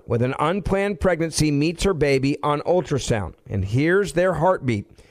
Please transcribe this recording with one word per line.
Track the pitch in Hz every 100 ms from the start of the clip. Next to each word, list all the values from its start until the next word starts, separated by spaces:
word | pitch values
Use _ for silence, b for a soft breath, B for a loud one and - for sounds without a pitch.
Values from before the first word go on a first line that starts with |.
| -
with | 117
an | 127 -
unplanned | 151 196 - 196 202 202
pregnancy | 185 165 165 - 156
meets | 143 160 170
her | 196
baby | 160 143 135 135 -
on | 147 147
ultrasound | - 180 180 135 - 110 85 - -
and | 101
hears | 98 120 160 190 180
their | 156 185
heartbeat, | 156 180 185 131 104 - b b